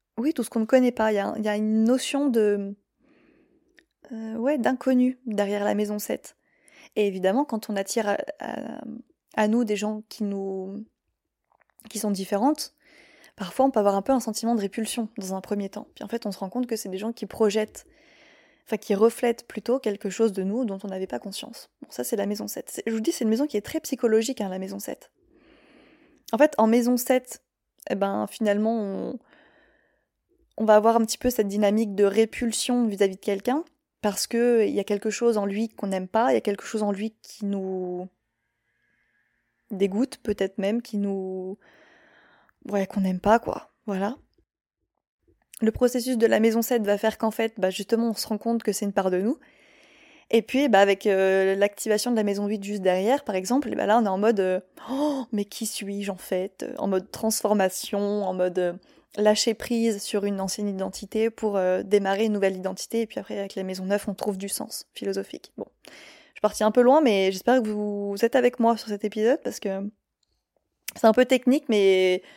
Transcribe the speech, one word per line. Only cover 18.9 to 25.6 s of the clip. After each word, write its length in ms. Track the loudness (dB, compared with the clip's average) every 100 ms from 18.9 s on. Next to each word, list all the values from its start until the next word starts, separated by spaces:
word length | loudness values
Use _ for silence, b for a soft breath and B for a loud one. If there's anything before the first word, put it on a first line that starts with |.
| 4
reflètent 520 | 4 4 -2 -2 -6
plutôt 300 | -10 -2 -2
quelque 320 | -2 -4 -6
chose 240 | 0 0
de 80 | 0
nous 240 | -4 -2 -4
dont 140 | -6
on 40 | -8
n'avait 180 | -8 -6
pas 140 | -8
conscience. 500 | -10 -12 -14 -16 -20 -20
Bon, 60 | -16
ça 120 | -8
c'est 120 | -4 -2
la 100 | -2
maison 220 | -4 -6
sept. 220 | -10 -10
C'est, 120 | -8 -4
je 60 |
vous 60 | -2
dis, 120 | -2
c'est 140 | 0 0
une 40 |
maison 160 | 0 0
qui 120 | -2
est 40 |
très 180 | -4 -8
psychologique, 600 | -6 -2 2 2 2 -4
hein, 80 | -6
la 80 | -6
maison 220 | -8 -10
sept. 320 | -10 -12 -14 _ _ b b b